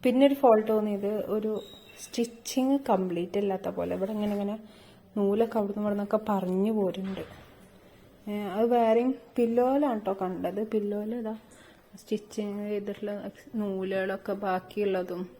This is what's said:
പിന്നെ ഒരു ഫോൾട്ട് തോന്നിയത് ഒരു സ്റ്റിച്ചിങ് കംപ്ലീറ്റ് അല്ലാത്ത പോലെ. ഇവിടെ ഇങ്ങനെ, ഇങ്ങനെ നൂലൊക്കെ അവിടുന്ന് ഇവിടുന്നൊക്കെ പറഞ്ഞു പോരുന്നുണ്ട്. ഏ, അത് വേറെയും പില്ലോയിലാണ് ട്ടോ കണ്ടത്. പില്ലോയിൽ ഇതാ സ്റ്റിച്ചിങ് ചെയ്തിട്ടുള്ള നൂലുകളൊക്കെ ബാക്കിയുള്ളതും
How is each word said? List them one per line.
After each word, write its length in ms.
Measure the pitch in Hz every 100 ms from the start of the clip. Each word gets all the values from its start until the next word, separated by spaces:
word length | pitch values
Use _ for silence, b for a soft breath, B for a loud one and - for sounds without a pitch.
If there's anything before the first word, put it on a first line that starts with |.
പിന്നെ 220 | 254 247 277
ഒരു 80 |
ഫോൾട്ട് 340 | 277 254 220 220
തോന്നിയത് 400 | 220 214 202 202 214 - 214
ഒരു 260 | 214 214 - - - -
സ്റ്റിച്ചിങ് 760 | - - 233 - - - 262 277 277
കംപ്ലീറ്റ് 480 | 196 185 165 180 202
അല്ലാത്ത 260 | 202 190 190
പോലെ. 280 | 185 175 180
ഇവിടെ 160 | 190 214
ഇങ്ങനെ, 160 | 208
ഇങ്ങനെ 260 | 202 202 220 B B B B B -
നൂലൊക്കെ 420 | 202 208 226 226
അവിടുന്ന് 240 | 202 208
ഇവിടുന്നൊക്കെ 360 | 208 202 202 214 214
പറഞ്ഞു 440 | 196 185 185 202
പോരുന്നുണ്ട്. 520 | 220 190 190 190 190 160 - - - - - B B B - -
ഏ, 40 | 208 202 190
അത് 100 | 233 240
വേറെയും 380 | 226 226 247 262 - -
പില്ലോയിലാണ് 640 | 233 233 247 277 294 220
ട്ടോ 120 | 208 190
കണ്ടത്. 380 | 185 180 180 190 220
പില്ലോയിൽ 420 | 220 202 202 214
ഇതാ 200 | 240 220 220 - B B B - -
സ്റ്റിച്ചിങ് 680 | - 214 - - 208 202 208
ചെയ്തിട്ടുള്ള 600 | 208 202 202 208 208 196 - - 226
നൂലുകളൊക്കെ 720 | 208 190 185 190 190 190 - 202
ബാക്കിയുള്ളതും 800 | 202 185 185 - 208 190 180 175 185